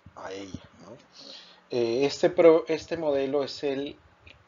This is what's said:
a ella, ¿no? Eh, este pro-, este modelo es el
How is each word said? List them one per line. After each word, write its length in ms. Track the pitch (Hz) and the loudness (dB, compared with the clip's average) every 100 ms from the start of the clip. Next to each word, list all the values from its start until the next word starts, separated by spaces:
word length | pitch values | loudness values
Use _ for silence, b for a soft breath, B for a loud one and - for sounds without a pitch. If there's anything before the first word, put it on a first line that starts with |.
| - | -20
a 180 | - - | -16 -14
ella, 300 | 98 98 90 - - | -14 -14 -16 -18 -20
¿no? 160 | 85 113 _ B B B B B - | -20 -20 _ B B B B B -6
Eh, 340 | 127 117 123 | -2 0 2
este 260 | 139 - 175 | 0 2 0
pro-, 340 | 180 165 160 - | 6 8 6 2
este 280 | 151 - 170 | -6 -6 -6
modelo 460 | 156 139 139 143 | -2 -2 0 -2
es 220 | 131 - | -4 -6
el 320 | 147 135 143 - _ _ - - | -4 -4 -6 -12 _ _ -20 -20